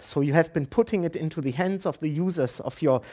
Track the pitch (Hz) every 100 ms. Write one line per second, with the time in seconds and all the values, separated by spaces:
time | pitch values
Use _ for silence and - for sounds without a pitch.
0 | - 143 143 156 165 160 135 - 226 202
1 | 170 - 160 160 135 127 185 196 180 -
2 | 156 147 185 170 127 - - - 151 127
3 | -